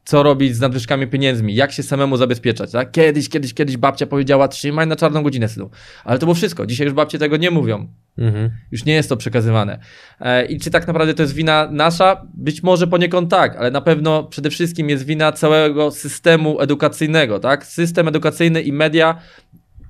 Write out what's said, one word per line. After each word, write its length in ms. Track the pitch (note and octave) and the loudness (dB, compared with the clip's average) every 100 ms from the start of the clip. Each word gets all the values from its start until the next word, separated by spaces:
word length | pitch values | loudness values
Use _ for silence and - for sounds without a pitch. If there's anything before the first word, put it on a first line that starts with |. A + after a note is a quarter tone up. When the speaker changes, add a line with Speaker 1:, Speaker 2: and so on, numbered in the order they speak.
Speaker 1:
co 180 | - D3 | 0 4
robić 340 | C#3+ C3+ C3+ A#2 | 4 4 2 0
z 40 | |
nadwyżkami 460 | C3+ B2+ A#2 C#3 C3 | -2 -2 -2 -2 -2
pieniędzmi, 480 | C#3 C#3 A#2+ G#2+ | 0 0 0 0
jak 180 | G#2+ C#3 | 0 0
się 100 | - | -2
samemu 340 | - C#3 C#3 B2+ | -4 0 0 2
zabezpieczać, 560 | B2 A#2 B2 A2 G2 | 2 0 -2 -2 -4
tak? 180 | A#2 B2+ | -4 -2
Kiedyś, 380 | E3 D#3+ D3 - | 2 4 2 -2
kiedyś, 260 | D#3 C3 | -4 -4
kiedyś 220 | - D3 B2+ | -2 -2 0
babcia 300 | C#3 C#3 C#3 | 0 0 -2
powiedziała: 420 | C#3+ C3+ C#3 C3+ | -2 2 2 2
"Trzymaj 380 | - C#3+ D3+ D#3+ | -2 -4 -2 0
na 100 | D#3 | 0
czarną 260 | D#3+ D#3 | 0 0
godzinę, 260 | D3 B2+ A2 | 0 0 -2
synu". 220 | A2 F#2+ - - - | -4 -14 -16 -20 -10
Ale 140 | - B2 | -4 0
to 80 | E3+ | 2
było 80 | |
wszystko. 320 | E3+ - - G#2 | 0 0 -4 -6
Dzisiaj 180 | A#2+ | -2
już 100 | C#3+ | 0
babcie 240 | C#3 D3 D3+ | 0 -2 -2
tego 180 | D3 D3+ | -2 0
nie 140 | F3 | 2
mówią. 380 | E3 A#2 G#2 A2 - _ - | 2 0 -4 -8 -18 _ -4
Speaker 2:
Mhm. 320 | A2+ G#2 A2+ A2+ - | -2 0 -4 -6 -12
Speaker 1:
Już 120 | A#2 | -6
nie 80 | D3 | 0
jest 160 | D#3 C#3 | 0 0
to 80 | B2 | -4
przekazywane. 640 | B2+ A#2+ A2+ A2+ G2+ G#2+ - - - - | -2 0 2 0 0 -6 -16 -20 -20 -8
E, 240 | B2 B2 B2 | -2 0 0
i 140 | D3 | -4
czy 100 | D#3+ | -2
tak 160 | E3 E3 | -2 0
naprawdę 280 | E3 D#3 | 0 0
to 80 | D#3 | 0
jest 120 | D3 | -2
wina 340 | C#3+ D#3+ D#3 D3+ | -2 0 2 0
nasza? 540 | D3 D#3+ E3+ F#3+ F#3+ - | 0 0 2 2 2 -6
Być 280 | - C3 D#3 | -10 -8 -2
może 240 | F3 F3+ F3 | 2 2 2
poniekąd 440 | F3 E3+ F3+ E3+ | 2 2 0 2
tak, 260 | F#3+ C3 - | 2 2 0
ale 140 | B2 | -2
na 100 | C#3 | 0
pewno 440 | F3 D#3 D#3 D#3 | 0 2 2 -2
przede 260 | - - C#3+ | -4 -6 -6
wszystkim 400 | D3 E3+ E3+ D3 | -4 -4 -2 -2
jest 160 | C#3 C3+ | -2 -2
wina 260 | D#3 D#3 | 0 0
całego 580 | D3+ D#3 D#3 D3+ D3 D3 | 0 2 2 2 0 -2
systemu 720 | C#3+ D3 - E3+ E3 D#3 D3+ | -4 -12 -2 4 4 2 0
edukacyjnego, 800 | C#3 C#3+ D3 - D#3 D#3+ B2+ G2 | 0 0 0 0 0 2 0 0
tak? 260 | B2 C#3+ - | 0 -2 -4
System 420 | - E3+ E3+ D#3+ | -4 -2 0 0
edukacyjny 540 | D#3 D#3 D#3 E3+ D#3+ | 0 -2 0 0 0
i 100 | C#3+ | -2
media, 460 | C#3+ D#3 D#3+ D#3+ E3 - - _ - _ - | -2 0 2 2 0 -10 -20 _ -20 _ -20